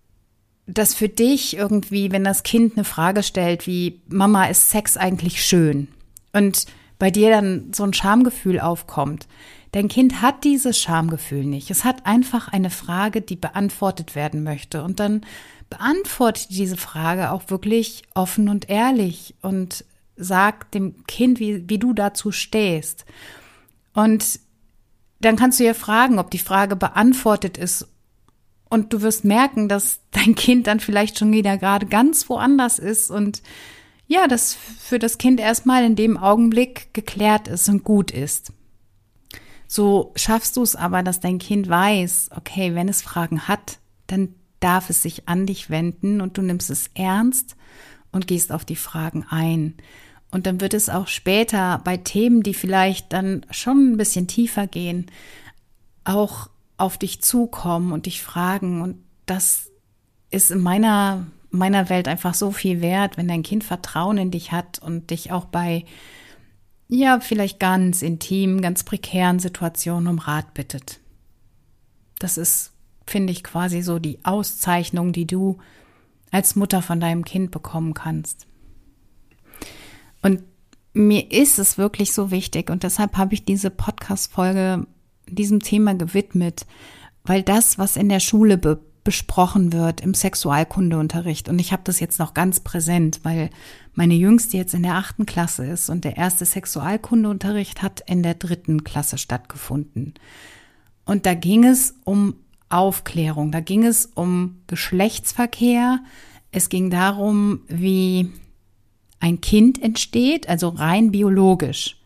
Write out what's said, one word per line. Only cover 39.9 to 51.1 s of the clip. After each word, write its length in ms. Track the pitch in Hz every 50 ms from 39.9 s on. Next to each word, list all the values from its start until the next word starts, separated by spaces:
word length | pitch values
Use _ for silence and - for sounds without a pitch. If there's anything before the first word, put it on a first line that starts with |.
| 202 190 - - -
schaffst 420 | - - - 220 226 - - -
du 60 | 254
es 140 | 240 - -
aber, 260 | - 165 180 185 185
dass 160 | 185 185 180 -
dein 200 | - 180 185 180
Kind 300 | - - 208 202 190 175
weiß, 600 | 170 175 190 208 214 190 175 175 - - - - -
okay, 380 | 165 - - - 190 185 175 170
wenn 140 | 175 180 196
es 140 | 196 -
Fragen 460 | - - - 175 165 - 165 151 - -
hat, 300 | 202 202 - - - - _ _ _ _ _
dann 280 | - 185 196 190 185 - _ _ _ _ _
darf 300 | 185 180 180 185 180 -
es 120 | 175 -
sich 260 | - - - - - -
an 180 | 175 185 190
dich 240 | 190 190 - - -
wenden 500 | 156 160 170 170 170 - - 202 208 208
und 180 | 185 185 185 196
du 40 |
nimmst 280 | 190 180 175 180 - -
es 180 | 139 - - - -
ernst 640 | - 185 185 190 208 226 254 254 - - - - - - - - - - - - - - _
und 160 | - 185 180 -
gehst 240 | 180 170 - -
auf 120 | - 160 -
die 120 | - 160
Fragen 500 | - - - - 160 160 160 - 160 - -
ein. 460 | 160 160 160 165 165 160 151 156 160 - - - - - - - - _ _ _
Und 160 | - 185 180
dann 140 | 190 185 185
wird 140 | 196 190 220
es 140 | 214 - -
auch 200 | - 185 196
später 720 | -